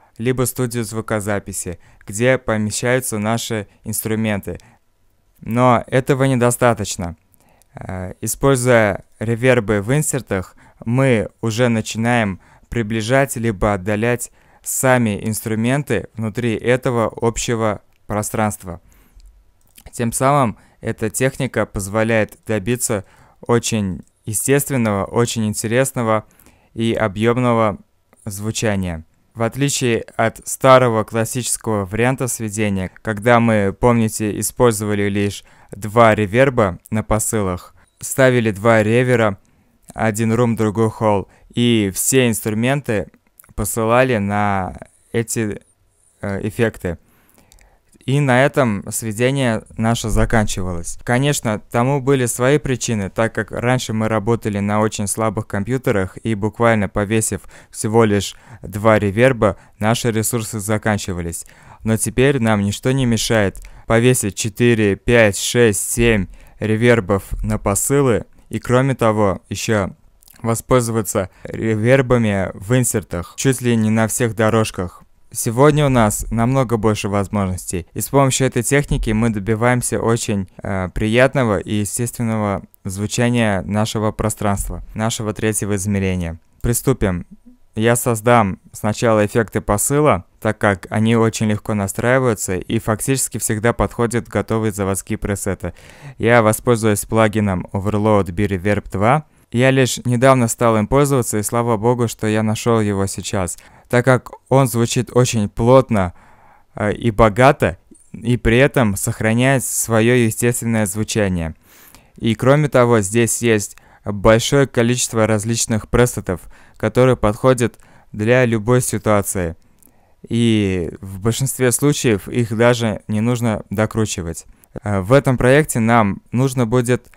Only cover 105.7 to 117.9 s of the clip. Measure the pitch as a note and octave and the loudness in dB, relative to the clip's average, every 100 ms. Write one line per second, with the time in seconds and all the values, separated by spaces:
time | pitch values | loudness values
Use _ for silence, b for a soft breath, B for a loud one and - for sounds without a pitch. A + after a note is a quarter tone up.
105.7 | C3 B2+ A2 F2+ - b b b b b | 6 6 0 -2 -6 b b b b b
106.7 | - G#2+ - A#2 G2 A2 G2 C3 D3+ G2+ | -6 -4 -2 -2 4 4 6 4 4 0
107.7 | E2 _ - _ - A2+ A#2+ A#2 A#2 C#3+ | -2 _ -20 _ -10 -2 0 2 4 4
108.7 | D3 A2 F#2+ - - A2 A2+ B2+ C#3 - | 4 0 0 -4 -2 0 2 2 2 -2
109.7 | - - A2+ A2+ B2+ A2+ - A#2+ A#2+ A#2 | -6 0 2 4 4 2 0 -2 -2 -2
110.7 | A2+ G#2+ G#2 G#2+ A2+ G2+ F2+ D#2+ - b | -2 -2 -4 -4 -2 0 -2 -6 -10 b
111.7 | b b b b b A#2 A2 B2 D3 D3 | b b b b b -4 0 4 4 4
112.7 | C3 A#2+ A#2 F#2 A2+ A2+ - A#2 A2 - | 2 4 4 2 0 0 0 2 0 0
113.7 | - b b - G2+ G#2 A2 - C#3+ C#3 | -14 b b -8 0 4 4 4 2 2
114.7 | - A#2 B2 - A2+ G#2+ G#2+ A2 A#2 - | 2 0 0 -2 0 2 0 0 -2 -2
115.7 | A2 - A#2 B2 - - F2 - b b | -4 0 2 2 0 -6 -6 -8 b b
116.7 | b A2 B2 B2+ A#2+ G#2+ G#2+ C3 B2 A#2 | b -2 4 4 4 0 2 2 4 0
117.7 | - b | -4 b